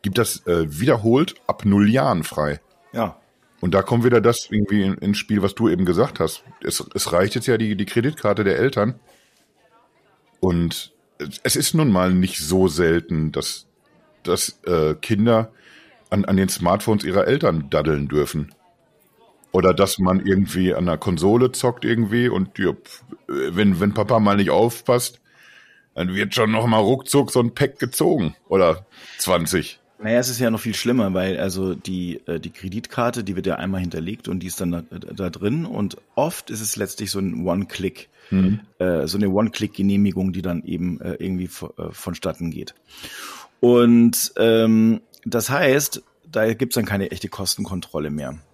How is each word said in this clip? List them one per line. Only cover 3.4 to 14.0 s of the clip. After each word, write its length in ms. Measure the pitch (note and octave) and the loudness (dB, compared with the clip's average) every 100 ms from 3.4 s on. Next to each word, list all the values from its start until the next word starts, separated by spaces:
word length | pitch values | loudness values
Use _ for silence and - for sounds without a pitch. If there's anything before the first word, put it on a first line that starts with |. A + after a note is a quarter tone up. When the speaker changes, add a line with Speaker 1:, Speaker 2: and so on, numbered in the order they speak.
| _ _ | _ _
Speaker 1:
Und 120 | F#2 | 0
da 100 | F#2+ | 0
kommt 220 | F#2+ A#2+ | 2 2
wieder 160 | A#2+ A#2 | 4 6
das 280 | A2+ A#2 - | 4 0 -2
irgendwie 320 | G#2+ G2+ G#2 | -2 2 2
in-, 160 | F#2+ - | 2 0
ins 180 | G2 G2+ | -2 -2
Spiel, 240 | - G#2 | 0 0
was 140 | F#2+ | 0
du 160 | - A2+ | 0 0
eben 160 | F2+ F2+ | 2 2
gesagt 340 | F2 C#3 - | 2 0 0
hast. 240 | D#2+ - - - | -4 -4 -16 -10
Es, 220 | - - - | -6 -6 -6
es 180 | - - | -6 0
reicht 220 | E2+ G2+ | 2 2
jetzt 120 | B2 A#2 | 0 0
ja 100 | A2+ | 0
die, 200 | A2 G2+ | 0 -2
die 100 | G2+ | -2
Kreditkarte 580 | A#2 B2 D#3 G#2 G2+ | 0 0 -2 -2 2
der 140 | G2 C#2 | 2 2
Eltern. 420 | C3 G#2 G#2+ B2+ _ _ _ _ _ _ _ _ _ _ _ _ _ _ | 2 2 -2 -2 _ _ _ _ _ _ _ _ _ _ _ _ _ _
Und 520 | F#2+ E2+ E2+ - - _ _ _ | 0 2 0 -2 -12 _ _ _
es, 240 | D2+ - | -14 -6
es 140 | B2+ - | -2 0
ist 180 | C#3 | 0
nun 160 | D#3+ D3 | 2 4
mal 220 | F#2 F#2 | 4 4
nicht 280 | F#2 F#2 - | 4 2 -2
so 280 | D2+ F#2+ F#2 | 0 4 4
selten, 640 | D2+ E2+ E2+ - D#2+ D#2 | 4 2 2 0 -2 -2
dass, 340 | D2+ D2+ - _ _ _ _ | -4 -6 -10 _ _ _ _